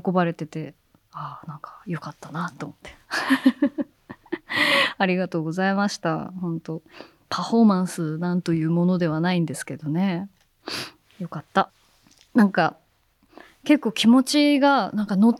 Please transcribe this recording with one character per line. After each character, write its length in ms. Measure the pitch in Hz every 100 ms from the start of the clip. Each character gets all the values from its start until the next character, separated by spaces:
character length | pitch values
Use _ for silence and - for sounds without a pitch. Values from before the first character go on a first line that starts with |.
| 190
ば 120 | 180
れ 100 | 170
て 120 | 165 156
て、 280 | 156 151 - _ _ _
あ 300 | - 147 135
あ、 40 | -
な 80 | 147
ん 20 |
か 240 | - - -
良 120 | 165
か 120 | 156
っ 60 | -
た 100 | -
な 240 | 151 170 -
と 100 | 147
思 100 | -
っ 20 |
て。 160 | - - - - - 269 269 - 285 - -
<laughs> 40 | _ _ - - - - - 587 554 539 -
あ 80 | 190
り 100 | 180
が 120 | 180
と 100 | 170
う 60 |
ご 80 | 160
ざ 140 | 175 190
い 80 |
ま 140 | 196 202
し 80 | -
た。 340 | 170 156 - 185
本 180 | 180 165
当、 220 | - 160 _ - - _ -
パ 120 | -
フ 180 | 180 233
ォ 20 |
ー 20 |
マ 160 | 220 185
ン 40 | 180
ス 320 | - 156 156
な 160 | 175
ん 80 | 180
と 100 | 175
い 100 | 165
う 60 | 160
も 140 | 170
の 140 | 175 180
で 100 | 170
は 120 | 156
な 120 | 175
い 80 | 180
ん 60 | 160
で 80 |
す 100 | 127
け 140 | - 143
ど 100 | 151
ね。 400 | 160 196 170 196 _ _ _ - - - - _ -
よ 100 | 170
か 120 | 151
っ 40 | -
た。 160 | 196 - _ _ _ _ _ _
な 100 | -
ん 80 | 202
か、 240 | 185 160 - _ _ _ _ _ - - _
結 140 | - 294
構 140 | 226
気 160 | - 220
持 140 | 254
ち 360 | 254 294 294 285
が 300 | 285 277 190
な 120 | 214
ん 20 | 202
か 100 | 190
乗 140 | 226
っ 40 | 240